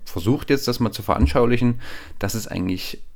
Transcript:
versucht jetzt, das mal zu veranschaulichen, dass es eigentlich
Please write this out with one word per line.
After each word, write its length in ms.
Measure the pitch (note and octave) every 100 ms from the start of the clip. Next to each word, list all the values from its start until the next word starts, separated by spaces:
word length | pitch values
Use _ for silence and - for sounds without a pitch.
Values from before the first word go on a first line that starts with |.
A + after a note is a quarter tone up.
| -
versucht 400 | F#2 F2 C3+ -
jetzt, 180 | C#3 -
das 120 | A#2+
mal 120 | A2+
zu 120 | -
veranschaulichen, 760 | - - - C3+ A#2+ A#2+ A#2+ A#2+ - - - -
dass 160 | G2+
es 140 | A2 G#2
eigentlich 560 | F2+ F#2 F#2 - - -